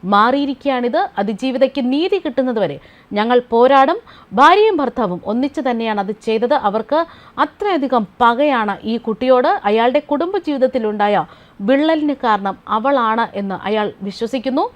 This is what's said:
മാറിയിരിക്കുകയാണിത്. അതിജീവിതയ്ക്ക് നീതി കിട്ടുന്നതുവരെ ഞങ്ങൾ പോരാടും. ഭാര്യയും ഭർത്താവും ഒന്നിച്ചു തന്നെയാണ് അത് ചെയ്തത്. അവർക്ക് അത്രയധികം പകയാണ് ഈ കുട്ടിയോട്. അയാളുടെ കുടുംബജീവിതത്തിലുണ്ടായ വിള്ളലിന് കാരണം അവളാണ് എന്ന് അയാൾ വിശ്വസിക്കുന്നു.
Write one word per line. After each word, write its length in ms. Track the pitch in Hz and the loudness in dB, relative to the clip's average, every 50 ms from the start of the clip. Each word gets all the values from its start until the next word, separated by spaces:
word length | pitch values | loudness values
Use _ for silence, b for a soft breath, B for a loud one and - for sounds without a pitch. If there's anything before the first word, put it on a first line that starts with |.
| - 180 202 | -2 2 2
മാറിയിരിക്കുകയാണിത്. 880 | 202 214 233 262 277 285 269 277 262 - 277 269 247 247 240 226 320 392 - - - | 4 4 4 2 0 -2 -2 -6 -4 -4 -2 -2 -2 -2 -2 -2 -2 -2 -2 -4 -4
അതിജീവിതയ്ക്ക് 640 | 208 202 226 190 - 262 247 262 269 254 262 285 254 247 254 | -4 -4 -4 -4 -4 -4 0 0 0 0 0 -2 -2 -2 0
നീതി 260 | 285 330 381 403 381 - | 0 0 0 -2 -2 -2
കിട്ടുന്നതുവരെ 520 | 311 240 - 262 254 240 220 202 165 143 - b b b b b b - 208 | -4 -2 -2 -2 -2 0 -2 -2 -2 -4 -8 b b b b b b -4 -2
ഞങ്ങൾ 220 | 214 233 247 247 247 - | 0 2 2 0 0 2
പോരാടും. 480 | 233 233 240 - 277 269 269 277 339 453 B B B B B B - 196 | 2 4 4 6 6 6 4 4 2 -2 B B B B B B 2 6
ഭാര്യയും 380 | 277 311 359 403 427 440 403 311 285 | 6 6 6 6 4 2 2 0 -2
ഭർത്താവും 380 | 247 240 - 233 190 180 175 - - 214 | -2 -2 -2 -4 -4 -4 -6 -6 -4 -4
ഒന്നിച്ചു 300 | 233 262 285 - - 277 262 | -2 -2 -2 -4 -4 -4 -2
തന്നെയാണ് 340 | 240 226 226 226 214 202 196 | -2 -2 -2 -2 -2 -2 -4
അത് 80 | 190 214 208 - - | -6 -6 -8 -4 -2
ചെയ്തത്. 300 | 220 226 220 240 294 277 - 208 | -2 0 0 2 0 2 0 0
അവർക്ക് 320 | 190 220 220 - 277 311 339 330 B B B B B - 277 | -2 -2 -4 -2 -2 -2 -2 -2 B B B B B -2 -2
അത്രയധികം 600 | 302 - _ 415 415 381 320 262 262 262 240 214 - _ _ 247 | -2 -2 _ -4 -2 0 0 0 0 0 0 -2 -2 _ _ 2
പകയാണ് 540 | 233 233 233 294 302 277 240 220 208 196 - - 220 226 | 2 4 2 2 2 2 0 0 -2 -4 -6 -6 -6 -6
ഈ 20 | 233 233 233 | -4 -4 -6
കുട്ടിയോട്. 440 | 220 208 254 254 262 247 247 302 392 403 - 202 | -6 -4 2 2 4 4 4 2 0 0 0 0
അയാളുടെ 320 | 208 226 226 247 247 294 294 - 294 | 0 2 2 2 2 0 -2 -2 -2
കുടുംബജീവിതത്തിലുണ്ടായ 1120 | 285 330 349 403 403 330 - 294 269 254 262 - 262 220 214 208 208 208 208 208 185 151 B B B B B B B 202 196 | -2 -2 -2 -4 -4 -4 -4 -2 0 0 0 0 -2 -4 -2 -2 0 0 0 2 0 -2 B B B B B B B 0 0
വിള്ളലിന് 500 | 262 269 302 311 320 320 302 294 285 269 - | 2 2 2 2 0 0 0 -2 -4 -2 0
കാരണം 320 | 240 214 202 196 196 185 - _ - 208 220 | 0 0 0 -2 -6 -8 -8 _ -4 -4 -2
അവളാണ് 500 | 214 262 - 254 233 220 220 226 233 - - 196 202 | 0 0 0 0 0 0 0 -2 -2 -4 -4 -8 -8
എന്ന് 120 | 196 190 - - 190 | -6 -8 -8 -6 -4
അയാൾ 200 | 214 214 208 208 208 - 190 202 | -2 -2 -2 -4 -6 -8 -10 -10
വിശ്വസിക്കുന്നു. 580 | 190 - 233 226 233 269 214 262 254 285 370 494 - | -8 -8 -8 -6 -6 -4 -4 -2 -2 -2 -2 -4 -6